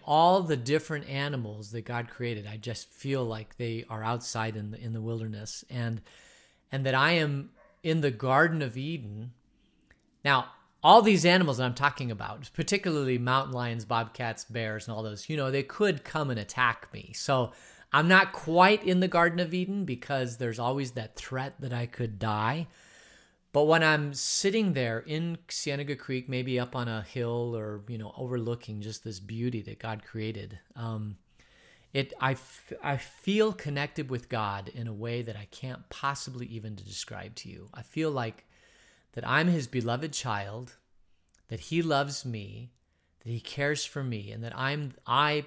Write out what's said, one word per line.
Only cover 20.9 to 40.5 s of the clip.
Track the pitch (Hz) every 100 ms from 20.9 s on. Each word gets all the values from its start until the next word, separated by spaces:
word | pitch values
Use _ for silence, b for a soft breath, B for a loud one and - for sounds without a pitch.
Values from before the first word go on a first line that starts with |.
that | 120 110
threat | - - 131 135 -
that | 135
I | 120 120
could | - 117 101
die. | 110 104 110 151 165 B B B B B B B _ 143
But | 151
when | 160
I'm | 160 151 147
sitting | 139 - - 196 220 202
there | 135 120 113
in | - 156 170 170 -
Cienega | - - 139 147 139
Creek, | - 131 127
maybe | 127 127 123
up | 123 131
on | 120
a | 113
hill | 104 127 117 120 120 117
or, | 107 104 101
you | 117
know, | 107
overlooking | - 127 123 113 120 - 107
just | 107 107
this | 113 98
beauty | 101 113 123 117
that | 104 107
God | 113 107
created, | - 113 110 107 98 98 _ -
um, | 113 110 107 98 _ b b b b b b
it, | 135 135 -
I | 131
f-, | 131 - - - -
I | 143 139
feel | - - - 208 214
connected | 185 151 139 147 - 135
with | 123 -
God | 120 104 98 98
in | - 117
a |
way | 104 117 120
that | 113 104
I | 104
can't | - 131 123 -
possibly | - 139 139 - 120 123
even | 113 107
describe | 101 95 98 - 101 95 -
to | -
you. | - 101
I | -
feel | 113 156 156
like | 139 117 - _ b b b b b b
that | - 113
I'm | 135 170
his | 165 120
beloved | 127 113 123 156
child, | 139 131 104 98